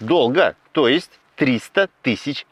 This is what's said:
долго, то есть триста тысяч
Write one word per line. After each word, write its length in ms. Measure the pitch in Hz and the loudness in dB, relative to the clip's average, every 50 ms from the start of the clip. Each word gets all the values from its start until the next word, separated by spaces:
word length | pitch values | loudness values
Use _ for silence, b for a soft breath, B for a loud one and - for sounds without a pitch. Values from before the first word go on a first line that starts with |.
долго, 560 | 110 113 165 175 131 117 127 175 175 104 - _ _ _ - | -2 0 2 2 2 2 2 2 2 0 0 _ _ _ -2
то 160 | 160 143 117 | 0 2 2
есть 240 | 131 170 - - _ _ _ _ _ | 2 0 -2 -6 _ _ _ _ _
триста 520 | - 151 135 123 110 - - - 143 147 143 _ _ - | -4 -2 0 0 -2 -4 -4 -2 -2 -2 -2 _ _ -4
тысяч 440 | 135 113 - - 143 143 - - _ | -4 -4 -4 -4 -10 -10 -10 -12 _